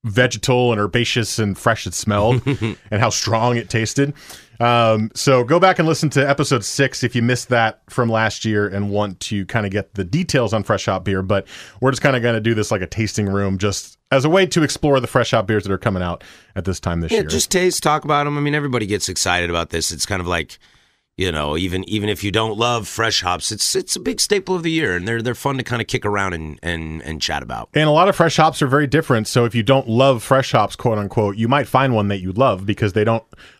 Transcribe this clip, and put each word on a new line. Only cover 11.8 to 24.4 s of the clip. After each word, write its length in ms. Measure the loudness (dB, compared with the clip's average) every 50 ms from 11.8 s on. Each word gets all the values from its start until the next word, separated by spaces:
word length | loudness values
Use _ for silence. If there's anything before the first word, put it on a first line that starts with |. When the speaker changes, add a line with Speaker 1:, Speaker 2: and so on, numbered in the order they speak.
| 0 0
Speaker 1:
just 120 | 0 2 2
kinda 160 | 2 2 2
gonna 200 | 2 0 0 2
do 140 | 2 0 2
this 160 | 2 0 0
like 120 | 0 -2
a 60 | -2
tasting 380 | -4 -4 -2 -2 -2 0 -2 0
room, 320 | 0 0 0 0 0 0
just 400 | 0 0 -2 -2 -2 -8 -12 -20 _ _ _
as 120 | 0 2 4
a 60 | 4
way 160 | 4 4 4
to 160 | 2 2 0
explore 380 | 0 0 -2 -2 2 2 2 2
the 80 | 2
Fresh 240 | 2 2 0 2 4
Hop 160 | 2 0 2
beers 160 | 2 0 0 0
that 80 | 0
are 80 | -4 -2
coming 240 | 0 -2 0 0 -2
out 200 | -4 -4 -6 -10 -20 -20 -20 _ _ _
at 100 | -6 -4
this 140 | -4 -4 -4
time 220 | -2 -2 -2 -2
this 100 | -2 0
Speaker 2:
Yeah, 100 | 0 0
Speaker 1:
year. 60 | 0
Speaker 2:
just 220 | 0 -2 -2 -2 0
taste, 320 | 0 2 2 2 0 0
talk 220 | 0 0 0 0 0
about 220 | 0 0 0 0
'em. 100 | 0 -2
I 40 | -2
mean, 120 | 0 0 0
everybody 320 | -2 -2 -2 -2 -2 -2
gets 240 | -2 -2 -2 -2 -4
excited 400 | -4 -2 0 0 2 2 0 0
about 220 | 0 -2 -2 -2
this. 200 | -4 -4 -4 -4
It's 140 | -6 -6 -6
kind 160 | -4 -4 -4
of 60 | -4
like, 320 | -2 -2 -4 -4 -6 -12 _ _ _ _ _ _ _ _ _ _ _ _
you 140 | -4 -4 -2
know, 260 | -2 -2 -2 -2 -2
even, 260 | -4 -4 -4 -4 -6 -6 -4
even 180 | -6 -4 -2
if 160 | -4 -4 -4 -4
you 60 | -2
don't 260 | 0 0 0 -2 -2
love 300 | -2 0 0 0 -2 -4
Fresh 340 | -6 -4 -2 -2 0 0 0
Hops, 300 | 0 -2 -2 -2 -4 -8
it's, 240 | -6 -4 -4 -2 -2
it's 200 | -4 -4 -4 -8
a 40 | -6
big 200 | -4 -6 -4 -4
staple 340 | -2 0 0 -2